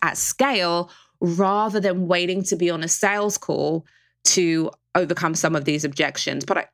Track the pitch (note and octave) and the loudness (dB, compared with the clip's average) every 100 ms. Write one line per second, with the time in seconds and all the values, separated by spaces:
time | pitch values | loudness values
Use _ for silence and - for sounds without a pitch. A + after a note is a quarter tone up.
0 | - - - - C#4 A3 F3 E3+ F3 - | -2 -2 -2 0 0 2 0 0 -4 -10
1 | _ _ F3 E3+ G3 G#3 A3 G#3 F#3+ F3+ | _ _ -2 0 2 2 0 0 0 0
2 | F3 F3 F3 F#3 F#3 E3+ F3 E3 E3 - | 0 0 0 -2 -2 0 0 0 -2 2
3 | G3 G#3 G#3 - - C#3 D3 E3 - _ | 2 2 0 -2 -4 -2 0 -2 -6 _
4 | _ _ - F#3+ E3+ D#3+ D#3+ - _ F3+ | _ _ 2 4 4 2 -2 -6 _ -2
5 | E3 F3 E3 D#3+ D#3+ D#3 D3 D3 D3+ C#3 | 0 0 -2 0 0 0 0 -2 -2 -2
6 | D3 - - D3 C#3+ F3+ - | -2 -2 -4 -4 -2 -2 -2